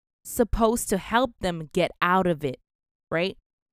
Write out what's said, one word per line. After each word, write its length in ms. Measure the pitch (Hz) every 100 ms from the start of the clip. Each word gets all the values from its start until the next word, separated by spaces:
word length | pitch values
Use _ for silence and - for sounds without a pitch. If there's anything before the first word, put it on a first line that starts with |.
| _ _ -
supposed 640 | - 233 - 226 240 -
to 80 | 190
help 360 | - 226 254 -
them 280 | 185 170 156
get 180 | - 170 -
out 240 | 175 185 180
of 180 | 156
it, 160 | 147 - _ _ _ _ _
right? 260 | 160 185 - _ _ _